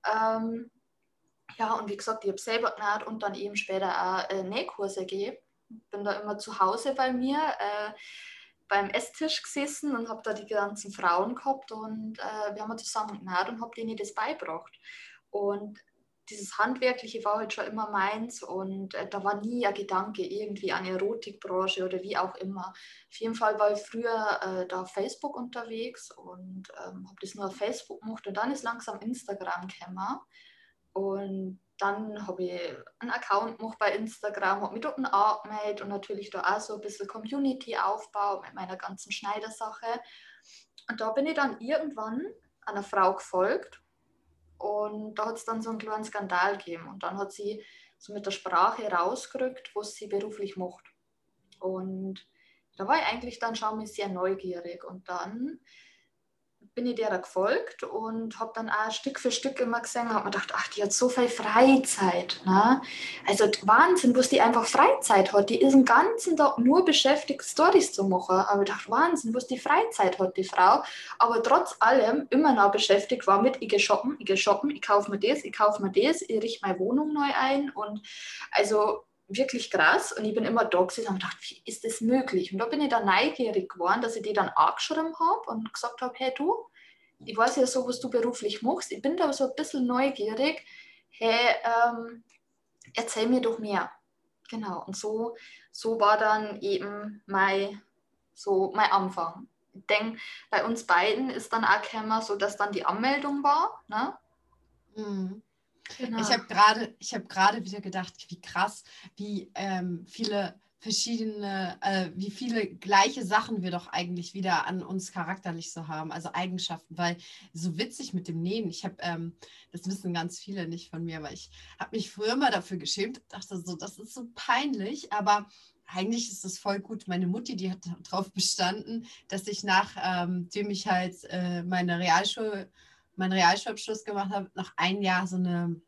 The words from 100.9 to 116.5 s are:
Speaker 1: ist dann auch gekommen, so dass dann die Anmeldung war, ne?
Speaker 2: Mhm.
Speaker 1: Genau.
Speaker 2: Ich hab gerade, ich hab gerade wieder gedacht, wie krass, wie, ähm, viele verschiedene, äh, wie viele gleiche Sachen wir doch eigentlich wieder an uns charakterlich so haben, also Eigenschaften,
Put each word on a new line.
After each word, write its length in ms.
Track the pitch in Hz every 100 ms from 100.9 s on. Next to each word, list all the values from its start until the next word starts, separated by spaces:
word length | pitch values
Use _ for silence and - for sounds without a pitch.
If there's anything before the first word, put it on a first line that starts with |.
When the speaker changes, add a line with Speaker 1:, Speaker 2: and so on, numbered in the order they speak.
| 175 202 226 262
Speaker 1:
ist 220 | - -
dann 120 | 226
auch 180 | 226 -
gekommen, 380 | - 220 214 220
so 120 | 220
dass 220 | 202 202 -
dann 160 | 208
die 120 | 202
Anmeldung 600 | - 196 247 285 285 285
war, 400 | 285 294 392 - _
ne? 320 | 214 277 403 _ _ _ _ _ _ _ 214
Speaker 2:
Mhm. 460 | 208 196 185 208 _ _ _ _ - -
Speaker 1:
Genau. 220 | 247 226
Speaker 2:
Ich 100 | 214
hab 160 | 233 -
gerade, 460 | 185 208 226 233 -
ich 140 | -
hab 140 | 226 -
gerade 360 | 190 196 220
wieder 160 | 185 202
gedacht, 340 | 196 185 180 - -
wie 120 | 175
krass, 440 | - - 202 - - - - _
wie, 340 | 208 202 - -
ähm, 500 | 196 185 180 170 -
viele 480 | - 220 202 185 - _ _
verschiedene, 1000 | 226 202 233 226 220 208 202 190 180 -
äh, 280 | 202 190 185
wie 160 | 180 196
viele 360 | - 254 226 202
gleiche 580 | - 185 196 196 -
Sachen 380 | 196 233 220 220
wir 100 | 180
doch 160 | 175 -
eigentlich 440 | - 175 175 170
wieder 360 | 196 185 226 -
an 160 | 185
uns 260 | - 190 185
charakterlich 600 | 185 170 185 185 165 165
so 160 | - 156
haben, 240 | 156 160
also 180 | 170 165
Eigenschaften, 640 | - 185